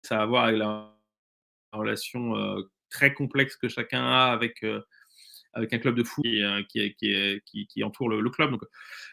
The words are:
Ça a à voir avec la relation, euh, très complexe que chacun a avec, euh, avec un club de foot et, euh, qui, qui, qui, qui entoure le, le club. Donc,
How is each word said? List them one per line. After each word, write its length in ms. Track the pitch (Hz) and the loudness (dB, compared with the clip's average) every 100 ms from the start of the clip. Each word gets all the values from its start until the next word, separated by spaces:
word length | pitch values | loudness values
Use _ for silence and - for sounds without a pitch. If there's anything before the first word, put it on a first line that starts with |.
Ça 160 | - 110 | -2 0
a 40 | |
à 40 | 107 | 2
voir 180 | 123 | 4
avec 140 | 117 110 | 4 4
la 380 | 107 107 107 _ _ _ _ _ _ _ _ | 0 -4 -10 _ _ _ _ _ _ _ _
relation, 640 | 107 110 110 - 123 120 107 | -4 -4 -4 -6 -6 -2 -2
euh, 260 | 104 101 95 _ _ | -2 -4 -8 _ _
très 260 | - 139 | 2 2
complexe 420 | 139 139 139 135 - | 4 -2 2 0 -2
que 120 | 120 | -6
chacun 340 | - 117 127 | -4 -4 -2
a 300 | 127 127 127 | 4 6 6
avec, 320 | 117 117 - | 4 -2 -2
euh, 160 | 110 107 - _ _ _ - - _ | -4 -4 -8 _ _ _ -20 -20 _
avec 200 | 113 113 | -6 -2
un 60 | 120 | 0
club 180 | 135 120 | 2 2
de 60 | |
foot 220 | 117 - | 0 -2
et, 180 | 120 107 | 0 2
euh, 200 | 101 101 101 | 2 0 -4
qui, 260 | 110 104 | -4 -4
qui, 460 | - 107 98 101 101 - | -2 0 2 2 -2 -6
qui, 200 | 156 - | -10 -8
qui 160 | - | -4
entoure 240 | 107 - 123 | -6 -2 -2
le, 120 | 107 | 0
le 100 | 117 | 0
club. 200 | - 151 | 0 -2
Donc, 120 | 110 - - - - - | -2 -8 -20 -18 -18 -18